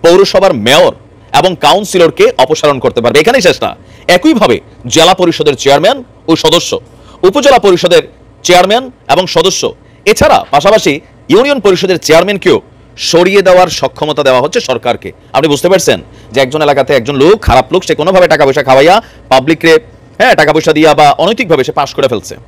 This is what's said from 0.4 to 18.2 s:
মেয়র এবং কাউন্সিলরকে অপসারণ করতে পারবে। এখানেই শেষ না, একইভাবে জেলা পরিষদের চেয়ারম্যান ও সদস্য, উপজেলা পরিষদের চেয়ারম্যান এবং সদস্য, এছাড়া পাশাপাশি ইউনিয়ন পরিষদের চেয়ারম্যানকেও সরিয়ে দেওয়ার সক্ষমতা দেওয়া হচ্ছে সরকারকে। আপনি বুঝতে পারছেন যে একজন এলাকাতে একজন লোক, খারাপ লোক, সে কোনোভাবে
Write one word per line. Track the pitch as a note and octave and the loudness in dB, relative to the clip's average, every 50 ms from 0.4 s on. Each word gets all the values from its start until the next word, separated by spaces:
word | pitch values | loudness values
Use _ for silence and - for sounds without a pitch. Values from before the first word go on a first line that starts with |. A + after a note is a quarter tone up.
| F#3+ F#3+ F3 | 0 0 -2
মেয়র | A#2+ G2+ A#2 C3+ D#3+ F3+ C3 - - - - _ - - _ - C3+ | -2 -2 0 2 2 2 0 -2 -6 -20 -20 _ -20 -16 _ -2 -2
এবং | D#3 F#3 F3+ - | 0 0 -4 -2
কাউন্সিলরকে | - C#3+ D#3+ G3 G#3+ - - F#3 E3+ D#3+ - - G3 B3 - | -2 0 0 0 -2 -4 0 2 2 2 2 2 0 0 2
অপসারণ | - C3 C#3 D#3 - - D3 C#3+ C3 | 0 0 0 0 -2 0 -2 -2 0
করতে | B2 B2+ - B2 | -4 -4 -4 -2
পারবে। | A2+ A#2+ A#2 C#3+ | -2 0 0 0
এখানেই | D#3+ A3+ B3 C4+ | 0 2 0 2
শেষ | F#3 F3 C3 - A2 | 0 0 0 0 -6
না, | F#2 - - - - - - - | -8 -8 -12 -20 -20 -20 -14 -4
একইভাবে | - F3 F3+ - D#4 D#4+ A3+ G#3+ - A#2 E2+ - - - - - | -2 -2 0 0 0 0 0 0 0 -2 -4 -6 -14 -20 -18 -12
জেলা | B2 A2+ D#3 D#3+ F3+ F#3 | -4 -2 0 2 2 2
পরিষদের | F3+ F3+ E3+ D#3+ - D3+ D3 C#3 | 0 0 -2 -2 0 -2 -2 -2
চেয়ারম্যান | - - C#3 C#3 D3 D#3 G#3 - F3+ C#3+ _ _ _ _ | 0 0 0 0 2 2 0 -2 -2 -8 _ _ _ _
ও | - E3 | -4 -4
সদস্য, | D#3 - D#3+ D#3+ E3+ - - - - - - - - - - - - - | -2 0 -2 -2 -2 -2 -4 -8 -10 -10 -16 -20 -20 -20 -20 -12 -2 -2
উপজেলা | F#3 G3 C#4+ B3 C#4 C4 A#3 | 0 0 2 2 2 2 4
পরিষদের | - G3+ F3+ E3 - F3 F3 D#3+ C#3+ - _ _ _ _ _ _ _ | 2 2 0 2 0 2 0 0 0 -2 _ _ _ _ _ _ _
চেয়ারম্যান | - F3 F3+ F3+ G3 G#3 A#3+ C4+ B3+ - _ _ - | 0 2 2 2 2 -2 -4 -4 -8 -18 _ _ -2
এবং | C3 E3 F#3 | -2 -2 -2
সদস্য, | - - E3+ E3 F#3+ F3+ - - A2+ - _ _ _ _ _ _ | -2 -2 0 0 0 -2 -4 -6 -8 -8 _ _ _ _ _ _
এছাড়া | G3+ G#3+ - C#4 D#4 C#4 - - - | -4 -2 0 2 2 2 0 0 -2
পাশাপাশি | - C#3+ D3+ G3 G#3+ A3 - F3+ C#3 D3 _ _ _ _ - | -2 0 0 2 0 2 0 -2 -4 -4 _ _ _ _ -4
ইউনিয়ন | - - G#3 B3+ C#4+ C#4+ C4+ | 0 0 2 2 2 -2 0
পরিষদের | F#3 G3+ F#3 E3 G3 F#3 F#3 D#3 | 0 0 0 0 -2 -4 -4 -4
চেয়ারম্যানকেও | - D3 D3+ E3 F3+ G3 G#3 F#3 - F3 C3+ G2 - _ _ _ _ _ _ | 0 0 2 2 2 0 -4 -2 0 0 0 0 -2 _ _ _ _ _ _
সরিয়ে | - - - - E3 F3+ F#3+ G3 G3+ | -12 -6 0 0 2 2 2 2 2
দেওয়ার | F#3 F#3 F3+ F3+ F#3 | 2 4 4 4 4
সক্ষমতা | E3+ - - - C3 - - - - D3 D3 D3 | 2 -2 -6 -8 -8 -6 -6 -6 -6 -2 0 0
দেওয়া | C3+ B2+ B2 | 2 2 2
হচ্ছে | B2 A#2+ - - | 0 -2 -4 -6
সরকারকে। | - - B2+ A2+ - B2 A2+ - - F#2+ - - _ - - | -4 -4 -6 -4 -4 -4 -6 -6 -8 -16 -18 -18 _ -6 -4
আপনি | B2 D3 | -2 0
বুঝতে | D#3+ C#3+ C3+ - - | 0 -2 -2 0 0
পারছেন | G3 F#3 - - A#2+ F#2 - - - - - - | 0 0 2 0 -2 -4 -6 -18 -20 -20 -20 -8
যে | G#2+ C3 | -4 -2
একজন | C3+ B2+ C3+ D#3 | -2 -2 -2 -2
এলাকাতে | D3+ D3 C#3+ C#3 C3 - D3 | 0 0 0 0 0 0 0
একজন | C3 A2+ B2 C#3+ | -2 -2 -2 -2
লোক, | C3 C#3 E3 G#3+ A3+ | 0 2 2 2 2
খারাপ | - - - B2+ B2 - - | 2 0 2 2 0 0 -4
লোক, | F#3 - | -4 -2
সে | - D#3 | -2 -4
কোনোভাবে | - D3+ F3 G3 F3+ | -2 -2 0 2 2